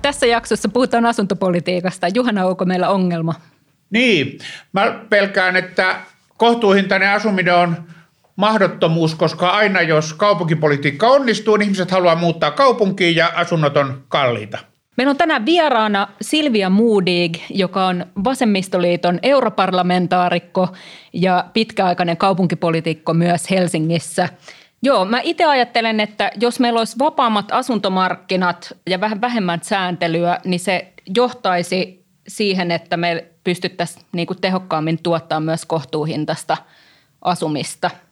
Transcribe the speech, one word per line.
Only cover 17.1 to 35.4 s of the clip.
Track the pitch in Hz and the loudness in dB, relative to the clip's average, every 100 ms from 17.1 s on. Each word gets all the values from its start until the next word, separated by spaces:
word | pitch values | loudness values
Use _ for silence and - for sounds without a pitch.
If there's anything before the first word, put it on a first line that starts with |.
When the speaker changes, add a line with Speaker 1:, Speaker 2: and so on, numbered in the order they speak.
| 175 175 165 - | 0 0 -4 -8
Speaker 1:
joka | 202 180 196 185 | -4 -2 0 -2
on | 180 175 - | -2 -6 -4
Vasemmistoliiton | 202 262 240 202 185 185 175 175 175 175 | -4 0 0 0 0 0 0 0 0 0
europarlamentaarikko | 247 277 226 214 185 185 180 180 175 180 180 175 - 185 180 - - - - | 2 2 2 0 0 2 2 2 2 2 2 -2 -4 -2 -2 -4 -20 -20 -12
ja | 175 185 180 - | -2 2 2 0
pitkäaikainen | 226 220 - 190 175 165 165 | -2 -2 0 0 0 -2 0
kaupunkipoliitikko | 196 190 180 170 170 165 165 156 - | 0 2 0 0 -2 -2 -4 -6 -2
myös | 165 175 175 - | 0 2 0 0
Helsingissä. | 190 180 165 156 165 - - 180 - - - _ _ | 0 0 0 -2 -2 -4 -4 -4 -6 -20 -20 _ _
Joo, | 254 247 190 | 0 2 2
mä | 240 | -2
itse | 320 330 330 | -2 0 2
ajattelen, | 277 240 240 226 220 | 2 2 0 0 -2
että | 214 - 202 - | -2 -2 -4 0
jos | 240 233 | -2 0
meillä | 240 233 | 0 0
olisi | 220 233 | -2 -2
vapaammat | 294 285 240 214 202 | -2 2 0 0 0
asuntomarkkinat | 233 262 220 196 190 185 180 - 185 180 175 - - - | -2 0 -2 0 0 0 -2 -4 -2 0 -2 -10 -14 -4
ja | 180 | -2
vähän | 214 214 | -2 -2
vähemmän | 240 240 180 170 | -2 -2 -2 -4
sääntelyä, | - 196 180 175 170 165 170 175 185 | -2 -2 -2 -2 -2 0 0 -2 -2
niin | 180 | -4
se | 190 180 - - - 190 | -2 -2 -4 -20 -4 0
johtaisi | 247 240 196 180 175 185 180 - _ _ - | 0 -2 -2 -2 -2 -4 -4 -10 _ _ -20
siihen, | - 208 185 175 | -4 -2 0 -2
että | 170 - 170 | -4 -4 -2
me | 170 165 - _ | -2 -4 -8 _
pystyttäisiin, | - 175 180 - 170 - _ | -4 -4 -6 -6 -8 -8 _
niinku, | 175 170 185 | -8 -6 -4
tehokkaammin | 190 185 185 160 156 165 | -2 -4 -4 -4 -2 -2
tuottaa | 175 165 - | -2 -4 -2
myös | 156 | -4